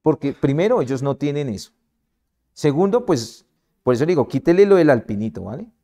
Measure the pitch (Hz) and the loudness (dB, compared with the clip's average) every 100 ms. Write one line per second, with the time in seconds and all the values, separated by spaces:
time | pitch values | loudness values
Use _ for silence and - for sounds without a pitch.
0 | - 147 139 - 143 139 196 247 131 131 | 0 -2 -4 -2 -2 0 0 0 -2 -4
1 | 139 135 143 143 143 98 - _ _ _ | -4 -4 -4 -4 -6 -8 -12 _ _ _
2 | _ _ _ _ _ - 151 143 196 226 | _ _ _ _ _ -4 -2 0 0 0
3 | 247 151 113 - _ _ _ _ - 120 | 0 -2 -2 -16 _ _ _ _ -2 0
4 | 156 175 120 - - 175 202 190 156 123 | 2 0 0 -2 0 4 6 6 6 2
5 | - 104 110 104 92 123 226 _ | 0 -6 -6 -8 -12 -12 -14 _